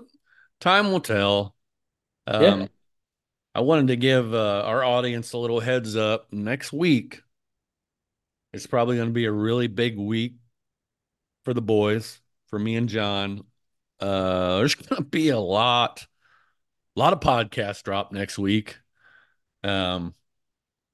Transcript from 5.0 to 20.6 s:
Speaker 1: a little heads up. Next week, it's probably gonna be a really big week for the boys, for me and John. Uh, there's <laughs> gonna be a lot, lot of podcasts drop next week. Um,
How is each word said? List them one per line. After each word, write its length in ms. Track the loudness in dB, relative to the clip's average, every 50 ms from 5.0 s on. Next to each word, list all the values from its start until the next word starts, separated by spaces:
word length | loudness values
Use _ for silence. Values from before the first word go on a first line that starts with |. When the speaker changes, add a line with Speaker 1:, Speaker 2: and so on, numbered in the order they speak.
| 0 -2 -4 -6 -8 -8 -8
Speaker 1:
a 40 |
little 220 | -6 -2 -2 -2 -2
heads 360 | 0 0 -2 -2 -2 -2 -2
up. 380 | 0 0 0 0 -2 -4 -8 -8
Next 400 | -6 -4 -4 -6 -6 -8 -8 -4
week, 480 | -2 2 2 2 2 0 -4 -18 -20 _ _ _ _ _ _ _ _ _ _ _ _ _ _ _ _ _ _ _ _ _ _ _ _ _ _ -16
it's 140 | -14 -8
probably 300 | -2 0 0 2 2 0
gonna 140 | 0 0 -2
be 140 | 0 0 0
a 60 | 0
really 360 | 0 0 0 0 0 0 0
big 300 | -2 -2 -2 -2 -2 -2
week 380 | -4 -4 -2 -2 -2 -2 -4 -8 _ _ _ _ _ _ _ _ _ _ _ _ _ _ _ _ _ _ _ _ _ -6
for 100 | -4 -4
the 80 | -2
boys, 580 | 0 2 2 4 4 2 0 -2 -4 -8 -18 -20 _ _ _ _ _
for 100 | -8 -6 -4
me 160 | -2 -2 -2
and 140 | -2 -2 -2
John. 560 | -2 -2 -2 -2 -2 -4 -4 -6 -8 -12 -14 _ _ _ _ _ _ _ _ _ _ -8
Uh, 580 | -4 -2 0 0 0 0 0 0 0 2 2
there's 180 | 2 2 2 0
<laughs> 0 |
gonna 260 | -2 -4 -6 -6 -4 -4
be 260 | -4 -2 0 2 2
a 100 | 2 0
lot, 680 | 0 0 2 2 2 2 2 2 0 0 -4 -10 -20 _ _ _ _ _ _ _ _ _ _ _ _ _ _ _ _ _ -2
lot 180 | 2 2 2 2
of 60 | 2
podcasts 640 | 2 2 2 2 0 -2 -4 -6 -6 -6 -8 -10 -8
drop 280 | -6 -4 -4 -6 -6
next 260 | -6 -6 -6 -6 -4 -2
week. 380 | 0 2 2 2 0 -4 -14 -20 _ _ _ _ _ _ _ _ _ _ _ _ _ _ _ _ -6
Um, 500 | -4 -2 -2 -2 -2 -4 -6 -8 -10 -12 _ _ _ _ _ _ _ _ _